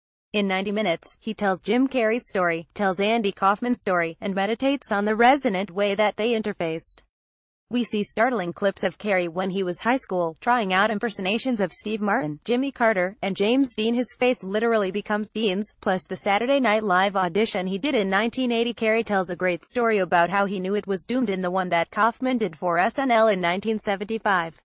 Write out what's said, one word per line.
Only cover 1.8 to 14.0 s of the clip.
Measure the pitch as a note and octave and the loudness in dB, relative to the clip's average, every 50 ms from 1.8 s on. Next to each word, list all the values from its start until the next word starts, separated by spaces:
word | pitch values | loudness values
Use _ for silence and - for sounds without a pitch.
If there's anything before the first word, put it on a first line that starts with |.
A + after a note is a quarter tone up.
| C4+ C4 | 2 2
Carrey's | - B3+ A3 A3 A3+ B3 - - | 2 2 2 2 2 0 -2 -2
story, | - F#3+ F3+ E3+ E3 E3 E3 - - | -2 0 0 0 0 -2 -6 -8 -6
tells | - G#3 F#3+ F#3+ G3 | -2 0 0 0 2
Andy | G3 G#3+ A3+ A#3 G#3 G3+ | 2 2 2 2 0 -2
Kaufman's | - - G3 F#3+ G#3 - A#3+ B3 B3 - | -2 2 2 2 2 2 0 -2 -2 -2
story, | - G#3 F#3 F3 E3+ E3 E3 - | 0 0 0 0 0 -2 -4 -6
and | F#3+ G3 F#3 | -6 -4 -2
meditates | G3 G3 G#3 A#3 - C4 C#4 C#4+ C4+ - - | -2 -2 -2 -2 0 0 0 0 -2 -2 -2
on | G#3+ G3+ G#3 | -2 0 0
the | G#3+ A3 | 0 2
resonant | G#3 A#3 B3 C#4+ C#4+ - B3+ F#3+ F#3 G#3 - | 4 6 6 6 4 2 0 0 -2 -2 -4
way | E3+ G3 G3+ G3+ G3 | -2 -2 0 0 2
that | G3+ G#3+ G#3 - - | 2 0 0 0 0
they | G#3+ A#3+ | -2 0
interfaced. | A#3+ A3 G#3 G#3+ G3 - F3+ D#3+ D#3+ E3 - - - - - _ _ _ _ _ _ _ _ _ _ _ _ - | 0 0 -2 -4 -4 -4 -4 -4 -4 -6 -6 -10 -10 -12 -18 _ _ _ _ _ _ _ _ _ _ _ _ -4
We | A3 B3 A3+ | -2 -2 -2
see | - - G#3 G3+ | 0 -2 -2 -2
startling | - - G#3+ A3+ C4 B3+ G#3 F3 E3+ E3+ | -2 0 0 0 0 0 -2 -4 -6 -4
clips | - G3+ G3 - - - | -2 -2 -2 0 -2 -4
of | F#3 - - | -6 -4 -4
Carrey | - G#3 G3 F#3 F3 E3+ | -4 -2 0 0 0 -2
when | D#3+ F#3 F#3+ F#3+ | -2 -4 -4 -2
he | F3 G3 | -2 -2
was | F#3+ F3 E3+ - | -2 -4 -4 -2
high | - A3+ B3+ C4+ | 0 0 0 0
school, | - - F#3+ F3+ E3+ E3 D#3+ - | -2 -2 -2 -2 -2 -2 -4 -4
trying | - A#3+ B3 B3 G#3+ F#3+ F#3 | -2 0 0 2 2 2 2
out | F#3+ G#3 A3 | 2 2 2
impersonations | A3 G3+ - A3+ - - F#3+ F#3 G#3 A3+ - C4 B3 G3+ | 0 -2 -2 -4 -4 -4 -2 -2 -2 0 0 0 0 0
of | G3 E3+ | 0 -2
Steve | - - - G#3 G#3+ G#3 | -2 -6 -6 -6 -4 -2
Martin, | G#3+ G3+ G3+ A3+ E3+ D3+ D3 D3+ - | 0 0 0 0 0 -4 -6 -8 -4
Jimmy | G#3 A#3+ B3 C4+ C#4 | -2 0 0 0 -2
Carter, | - - A#3+ A3 G#3+ F#3 F3+ F#3 G#3 - | -2 0 2 2 2 2 0 -2 -4 -6
and | - G3 F#3+ | -6 -4 -2
James | - G3+ G#3+ B3 C4+ C#4 B3+ - | 0 2 2 4 2 2 0 0
Dean. | - G#3+ A3+ A#3+ | -2 0 0 0
His | A#3+ | 0